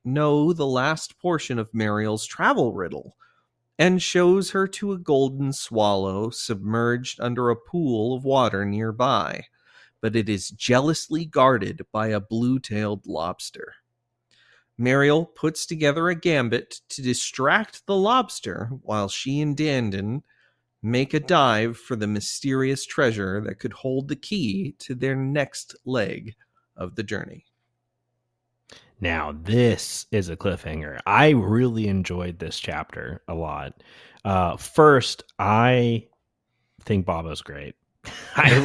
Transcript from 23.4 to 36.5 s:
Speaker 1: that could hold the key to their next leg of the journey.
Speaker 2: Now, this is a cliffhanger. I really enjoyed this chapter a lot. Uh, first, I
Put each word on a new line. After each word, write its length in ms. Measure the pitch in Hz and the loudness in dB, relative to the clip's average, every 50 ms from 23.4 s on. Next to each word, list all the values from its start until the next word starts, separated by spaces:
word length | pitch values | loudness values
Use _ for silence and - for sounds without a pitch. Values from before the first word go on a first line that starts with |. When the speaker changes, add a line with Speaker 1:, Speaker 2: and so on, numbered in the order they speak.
Speaker 1:
that 160 | 107 104 - - | -4 -6 -8 -8
could 140 | - 107 - | -8 -10 -10
hold 340 | - - 131 131 135 139 147 | -6 -6 -4 -2 -2 -4 -4
the 80 | - | -8
key 580 | - - - 214 196 147 107 190 196 190 147 - _ | -10 -6 -6 -2 -2 0 0 -2 -2 -4 -6 -8 _
to 160 | - - 131 | -12 -10 -6
their 200 | 123 135 135 135 | -4 -2 -2 -2
next 580 | 135 135 135 143 147 135 - - - - - - - _ | -2 -2 0 0 -2 -2 -4 -6 -14 -16 -16 -20 -14 _
leg 500 | 127 131 120 101 - - - - 110 - _ _ _ _ _ _ _ _ | -4 -2 -2 -2 -2 -4 -8 -12 -14 -16 _ _ _ _ _ _ _ _
of 180 | - 92 90 - | -12 -12 -8 -8
the 60 | 113 | -8
journey. 420 | 107 104 107 92 - - - 82 _ _ _ _ _ _ _ _ _ _ _ _ _ _ _ _ _ _ _ _ _ _ _ _ _ - - - _ _ _ _ | -6 -6 -6 -8 -8 -10 -16 -20 _ _ _ _ _ _ _ _ _ _ _ _ _ _ _ _ _ _ _ _ _ _ _ _ _ -20 -20 -20 _ _ _ _
Speaker 2:
Now, 320 | 92 85 82 78 76 76 | -4 -2 -2 -2 -4 -6
this 720 | 73 78 82 95 113 123 123 117 98 - - - - - - - | -8 -8 -2 0 4 4 4 4 4 0 -4 -8 -8 -10 -8 -2
is 180 | 110 104 92 85 | -2 -2 -2 -2
a 80 | 82 | -8
cliffhanger. 640 | - - 101 82 - - 80 78 78 76 76 67 - - | -4 -4 -4 -4 -4 -6 -8 -8 -8 -8 -8 -10 -6 0
I 240 | 95 104 120 147 156 | 4 6 8 8 8
really 580 | 147 117 92 101 110 120 127 123 113 110 110 101 | 6 6 4 4 2 4 2 2 0 0 0 0
enjoyed 500 | 95 95 87 - 87 90 90 90 85 - | 0 0 0 -2 -4 -4 -6 -6 -8 -8
this 200 | 85 78 - - | -10 -10 -8 -8
chapter 640 | - - 76 76 80 - - - - 62 82 - - - | -8 -6 -6 -8 -8 -8 -10 -12 -10 -10 -12 -12 -10 -8
a 60 | 85 | -6
lot. 480 | 82 82 76 73 73 71 64 - _ _ - - - - - - - - | -6 -6 -6 -6 -8 -10 -12 -14 _ _ -20 -20 -20 -20 -20 -20 -8 -2
Uh, 320 | 98 95 92 90 85 - | 2 2 2 2 2 -2
first, 680 | - - - - 165 151 151 139 131 - - - - - _ _ - | -4 -10 2 6 8 10 10 8 8 4 0 -6 -8 -14 _ _ -2
I 680 | 95 101 107 113 120 127 127 123 120 117 117 113 - _ _ _ _ _ _ _ _ _ | 0 2 4 6 6 6 4 4 4 2 0 -2 -4 _ _ _ _ _ _ _ _ _